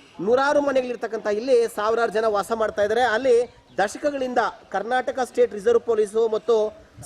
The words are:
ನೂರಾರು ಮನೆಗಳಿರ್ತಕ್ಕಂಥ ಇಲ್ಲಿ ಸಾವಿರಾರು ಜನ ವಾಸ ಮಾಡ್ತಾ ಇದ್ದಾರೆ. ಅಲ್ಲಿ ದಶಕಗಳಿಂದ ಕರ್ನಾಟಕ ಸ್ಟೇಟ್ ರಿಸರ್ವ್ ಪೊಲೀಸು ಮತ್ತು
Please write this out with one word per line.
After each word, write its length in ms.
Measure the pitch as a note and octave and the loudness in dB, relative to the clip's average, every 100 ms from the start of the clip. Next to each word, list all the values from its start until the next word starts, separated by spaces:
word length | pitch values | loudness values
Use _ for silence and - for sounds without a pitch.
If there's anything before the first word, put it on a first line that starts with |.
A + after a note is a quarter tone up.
| - - | -20 -6
ನೂರಾರು 400 | F#3 B3+ C#4 D4 | 0 2 2 2
ಮನೆಗಳಿರ್ತಕ್ಕಂಥ 680 | C#4+ C4 B3 A#3 A3+ A3 G#3+ | 2 0 -2 -6 -8 -6 -4
ಇಲ್ಲಿ 420 | G#3 C4 A#3+ A#3 | -4 2 2 2
ಸಾವಿರಾರು 440 | - G#3 A3+ A3+ | -2 -2 0 0
ಜನ 120 | G3+ | 0
ವಾಸ 280 | A3 G3+ F#3+ | 0 0 -2
ಮಾಡ್ತಾ 300 | A3+ G#3+ G#3+ | -2 -2 0
ಇದ್ದಾರೆ. 200 | G3+ A3 | 0 2
ಅಲ್ಲಿ 520 | B3 A3 C4 A#3 A#3+ - _ B2+ | 2 2 4 2 2 -8 _ -4
ದಶಕಗಳಿಂದ 600 | G#3 - D4 C#4+ B3+ B3 G3+ - - | -4 -2 -4 -2 -2 0 -2 -4 -8
ಕರ್ನಾಟಕ 500 | G3 G#3 B3+ B3+ B3+ | -6 -2 -2 -2 -4
ಸ್ಟೇಟ್ 280 | A#3+ - A#3 | -2 0 0
ರಿಸರ್ವ್ 280 | G#3 G3 A#3 | 0 2 2
ಪೊಲೀಸು 480 | A#3 A3 G#3 A3 A3+ | 2 0 0 0 0
ಮತ್ತು 480 | G#3+ - A3 G#3+ - - - | 0 0 0 0 -6 -20 -20